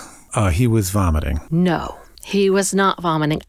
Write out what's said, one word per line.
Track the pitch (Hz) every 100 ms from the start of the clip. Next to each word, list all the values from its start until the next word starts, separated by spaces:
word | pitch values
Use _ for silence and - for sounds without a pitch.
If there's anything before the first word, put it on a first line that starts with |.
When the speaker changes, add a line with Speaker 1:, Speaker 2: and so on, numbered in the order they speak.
| - - - -
Speaker 1:
Uh, | 101
he | 85 123
was | 113 95
vomiting. | 101 90 78 69 73 -
Speaker 2:
No, | 165 180 160 - - - -
he | - 196 196
was | 190 190
not | 190 196 -
vomiting. | 170 160 151 156